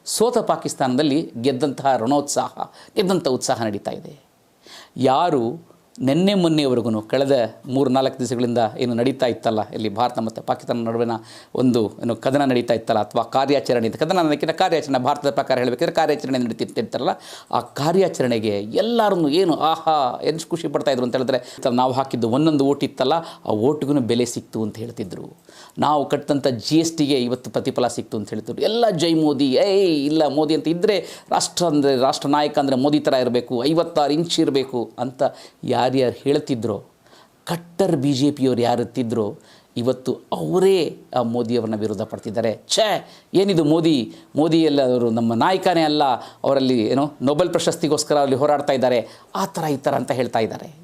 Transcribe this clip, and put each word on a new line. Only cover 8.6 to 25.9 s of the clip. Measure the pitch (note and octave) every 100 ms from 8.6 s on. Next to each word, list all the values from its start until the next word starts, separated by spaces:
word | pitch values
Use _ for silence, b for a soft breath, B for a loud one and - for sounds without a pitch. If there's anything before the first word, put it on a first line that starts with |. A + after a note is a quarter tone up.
| A2 -
ಏನು | B2
ನಡೀತಾ | A#2 B2 C3 B2+
ಇತ್ತಲ್ಲ, | A2+ A#2+ G#2+ G2+
ಇಲ್ಲಿ | A2 A2
ಭಾರತ | G2+ B2 -
ಮತ್ತು | A2 -
ಪಾಕಿಸ್ತಾನ | - B2 - A#2+
ನಡುವಿನ | A2+ A2+ A#2+ A2+ B B B -
ಒಂದು | B2+ A#2+ G#2 -
ಏನು | A#2+ A2+
ಕದನ | C#3 C#3 C#3
ನಡೀತಾ | A#2+ A#2
ಇತ್ತಲ್ಲ, | A2+ - A2
ಅಥವಾ | G#2+ B2
ಕಾರ್ಯಾಚರಣೆ, | A2+ C3+ C#3 C#3 C3 A#2+ A2+
ಕದನ | - D#3 F#3
ಅನ್ನೋದಕ್ಕಿಂತ | D#3+ D3 D#3
ಕಾರ್ಯಾಚರಣೆ, | D#3+ F#3 E3 C3+ C3+
ಭಾರತದ | B2 C#3+ C#3+
ಪ್ರಕಾರ | C#3 C3+ B2+
ಹೇಳಬೇಕಿದ್ರೆ | B2 B2 E3+
ಕಾರ್ಯಾಚರಣೆ | E3 D#3 D3 C3 C3
ನಡೀತಿರ್ತಾರಲ್ಲ, | A#2+ A2 A2 - A2 A#2+ D3 - B B B
ಆ | B2+
ಕಾರ್ಯಾಚರಣೆಗೆ | - - D3 F3+ F3+ E3+ B2+ A#2 G#2+ G2+
ಎಲ್ಲರನ್ನೂ | G#2+ B2 G#3+ A#3 G#3+ F#3 D#3
ಏನು | D#3 F#3+ C#3+
ಆಹಾ, | D3 D#3+ - D#3 B2+ -
ಎಷ್ಟು | - D#3+ -
ಖುಷಿ | E3 D#3+
ಪಡ್ತಾಯಿದ್ರು | C#3 D3 B2+ B2
ಅಂತ | C3
ಹೇಳಿದ್ರೆ, | B2 B2+ - - C3+
ನಾವು | B2 B2+
ಹಾಕಿದ್ದು | B2+ C3 B2 A2+
ಒಂದೊಂದು | B2+ D#3+ D3 C3+
ಓಟ್ | C#3+
ಇತ್ತಲ್ಲ, | C3+ - B2+ E3 E3 B -
ಆ |
ಓಟಿಗೂ | G#2+ A#2+ D#3 C#3 D3
ಬೆಲೆ | A2+ A#2+ A#2+
ಸಿಕ್ತು | - - A2+
ಅಂತ | A2 G#2
ಹೇಳ್ತಿದ್ರು. | A2+ G#2+ G2 - - - B B B -
ನಾವು | C#3